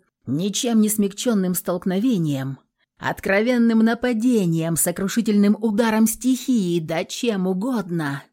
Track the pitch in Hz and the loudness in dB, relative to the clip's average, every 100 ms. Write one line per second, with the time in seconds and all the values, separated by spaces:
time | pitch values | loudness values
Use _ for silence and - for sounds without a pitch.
0 | _ _ - 139 196 202 240 226 214 214 | _ _ -6 -4 -2 -4 0 2 2 2
1 | 202 196 254 214 185 180 - 180 190 180 | -2 -2 -2 0 0 -2 -4 -4 -2 0
2 | 247 214 160 139 135 139 _ _ _ _ | 0 0 0 -2 -6 -10 _ _ _ _
3 | 131 - - 196 226 247 233 226 220 233 | -6 -4 0 0 2 2 4 4 4 2
4 | 247 233 240 233 180 165 160 165 - 175 | -2 0 2 2 2 0 0 -2 -2 -2
5 | 190 233 220 202 202 214 226 208 233 220 | -2 -2 2 4 4 2 0 0 2 2
6 | 220 - 247 254 - 247 180 170 160 165 | 2 0 -2 -2 0 0 0 -2 -2 -4
7 | 185 - 247 202 185 185 233 240 185 170 | -6 -4 -4 -2 -2 -2 -2 -4 -4 -4
8 | 151 139 - | -4 -6 -12